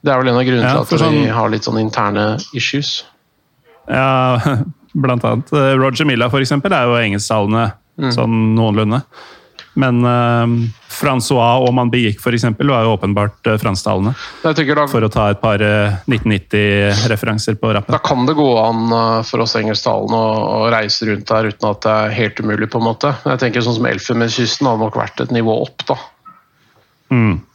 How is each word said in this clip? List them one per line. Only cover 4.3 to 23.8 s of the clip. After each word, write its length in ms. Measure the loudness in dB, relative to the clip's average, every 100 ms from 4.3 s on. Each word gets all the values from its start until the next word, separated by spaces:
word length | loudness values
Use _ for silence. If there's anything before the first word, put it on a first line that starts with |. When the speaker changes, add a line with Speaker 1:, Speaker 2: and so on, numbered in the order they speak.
| 0 0 -2
Speaker 2:
<laughs> 420 | -4 -10 _ -2 0
blant 180 | 0
annet. 280 | 0 -2 0
Eh, 220 | 0 2 4
Roger 320 | 2 2 0
Milla, 220 | 2 2
for 100 | 2
eksempel, 360 | 0 0 0 2
er 120 | 2
jo 120 | 2
engelsktalende, 720 | 0 -2 -2 0 2 0 0 -4 _ -6
Speaker 1:
Mm. 120 | -4 0
Speaker 2:
sånn 200 | 0 2 2 2
noenlunde. 460 | 2 2 0 -2 -4 -20 -20 -20 _ -20 -8 -2
Men, 200 | 0 2
eh, 500 | 2 2 2 2 2 0 -2 -6 -16
François 720 | -4 -2 0 0 2 4 4
og 80 | 2 2
Manby 240 | 2 2 0
gikk 100 | 0
for 160 | -2 0
eksempel, 320 | 0 0 0
var 160 | 2
jo 120 | 2 0
åpenbart, 500 | 0 0 -2 -2 -2
eh, 100 | 0
fransktalende. 500 | 0 -2 -2 0 0 -2 -10 -6
Speaker 1:
Jeg 140 | -2 0
tenker 180 | 0 0
da 120 | 2
Speaker 2:
For 140 | 2 0
å 40 |
ta 180 | 2 0
et 80 | 0
par, 220 | 0 2
eh, 320 | 2 2 0 -2 -2
nitten 220 | 0 0
nitti-referanser 1200 | -2 0 0 2 2 2 2 0 -2 -2 -2 -2 -2
på 100 | 0
rappen. 200 | -2 -2 -2
Speaker 1:
Da 40 |
kan 220 | 0 0 0
det 80 | 2
gå 120 | 2 4
an, 320 | 2 0 0
eh, 300 | 0 2 0
for 160 | -2 -2 -2
oss 100 | -2
engelsktalende 640 | -2 -2 -2 -2 0 0
å, 460 | 0 0 -2 0 0
å 40 |
reise 340 | 0 -2 -2 -2
rundt 200 | -4 -2
der 200 | 0 0
uten 180 | -2 -4
at 120 | -2
det 120 | 0
er 160 | 0 0 0
helt 240 | -2 -2
umulig, 240 | -4 -2 -2
på 120 | -2
en 60 | -2
måte. 240 | 0 -2 -2
Men 140 | -4 -2
jeg 80 | -2
tenker 180 | 0
sånn 120 | 0
som 100 | 0